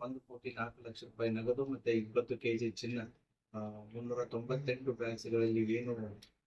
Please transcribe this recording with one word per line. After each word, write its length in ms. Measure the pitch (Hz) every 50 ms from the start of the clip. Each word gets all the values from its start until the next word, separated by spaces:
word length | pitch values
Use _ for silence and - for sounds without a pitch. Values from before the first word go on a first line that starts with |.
ಒಂದು 180 | 120 127 131 131
ಕೋಟಿ 360 | - _ 127 123 - 127 120 117
ನಾಲ್ಕು 300 | 113 117 - - 117 117
ಲಕ್ಷ 140 | 113 - -
ರೂಪಾಯಿ 260 | - - - 117 113
ನಗದು 360 | 110 113 113 120 123 135 135
ಮತ್ತೆ 260 | 135 135 120 - 120
ಇಪ್ಪತ್ತು 460 | 117 113 107 110 110 123 120 - 120 113
ಕೆಜಿ 340 | - 120 117 113 120 113
ಚಿನ್ನ, 300 | 110 - - 117 120 120 110 117 - _ _ _ _ _ _ _ -
ಆ, 60 | 107 107 107
ಮುನ್ನೂರ 580 | 107 107 104 110 113 120 120 120 120 123 117
ತೊಂಬತ್ತೆಂಟು 680 | - 120 117 120 123 131 127 143 131 123 127 131 135
ಬ್ಯಾಗ್ಸ್ 360 | 120 - 117 117 117 110 - -
ಗಳಲ್ಲಿ 460 | 113 117 113 113 110 113 110 107 113
ಏನು, 500 | 120 123 123 117 113 110 104 101 - - - _ _ _